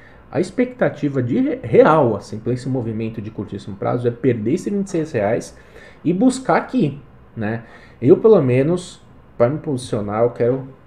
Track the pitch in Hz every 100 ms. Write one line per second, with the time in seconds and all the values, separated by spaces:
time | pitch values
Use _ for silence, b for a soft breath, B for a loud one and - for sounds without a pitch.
0 | b b b - 190 - 247 - 156 -
1 | 147 135 120 196 269 - 113 165 254 156
2 | 123 101 - 107 120 123 135 131 113 110
3 | 113 117 104 104 98 101 - 98 117 123
4 | 120 120 135 113 107 180 208 202 196 165
5 | 156 113 101 120 - - B B B B
6 | 143 180 254 247 - 180 254 262 151 -
7 | - - - - 107 117 B B B B
8 | 120 185 220 202 131 127 143 180 - -
9 | - - - - 117 151 160 131 - 117
10 | 104 107 120 - 120 135 135 -